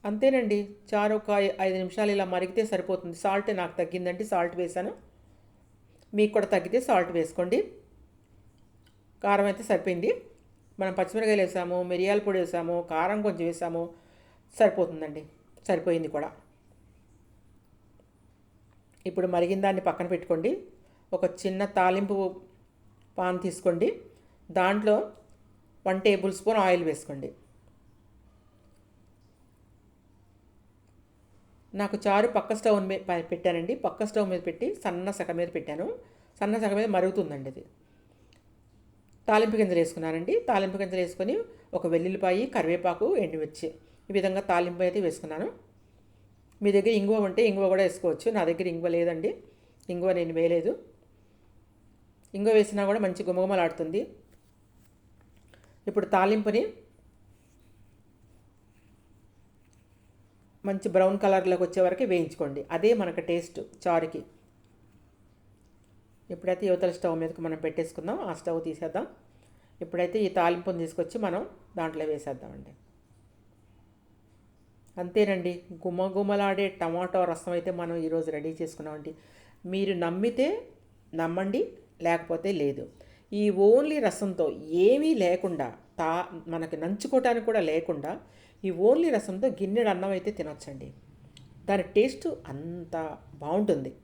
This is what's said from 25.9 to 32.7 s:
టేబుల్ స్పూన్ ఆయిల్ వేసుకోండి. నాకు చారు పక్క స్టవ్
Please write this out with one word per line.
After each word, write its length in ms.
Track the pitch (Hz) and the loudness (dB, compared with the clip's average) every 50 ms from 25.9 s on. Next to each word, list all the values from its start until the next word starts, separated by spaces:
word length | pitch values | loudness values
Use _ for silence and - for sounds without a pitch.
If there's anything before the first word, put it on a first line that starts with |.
| 185 190 196 | -2 2 4
టేబుల్ 280 | 214 202 185 180 190 180 | 2 2 4 0 -2 -4
స్పూన్ 220 | - - 214 220 214 190 | -2 0 2 2 4 4
ఆయిల్ 180 | 185 180 175 170 160 | 4 4 4 2 -2
వేసుకోండి. 400 | 147 - - - 147 139 139 143 - - - _ _ - _ - - - _ - _ _ _ _ _ - _ - _ _ _ _ _ _ _ - _ _ _ _ _ _ - _ _ _ _ _ _ _ _ _ _ _ _ _ _ _ _ _ _ _ _ _ _ _ _ _ _ _ _ _ _ _ _ _ _ _ _ _ _ _ _ _ _ _ _ _ - - _ _ - - _ _ - | -4 -4 -8 -12 -12 -10 -10 -12 -14 -16 -20 _ _ -20 _ -20 -20 -20 _ -20 _ _ _ _ _ -20 _ -20 _ _ _ _ _ _ _ -20 _ _ _ _ _ _ -20 _ _ _ _ _ _ _ _ _ _ _ _ _ _ _ _ _ _ _ _ _ _ _ _ _ _ _ _ _ _ _ _ _ _ _ _ _ _ _ _ _ _ _ _ _ -20 -20 _ _ -20 -20 _ _ -4
నాకు 240 | 196 202 202 - 208 - | -4 -2 -2 -4 -2 0
చారు 220 | 202 196 202 214 240 - | 2 4 4 4 2 0
పక్క 180 | 208 - - 220 214 | -2 -2 -2 -6 0
స్టవ్ 180 | - 226 | 2 2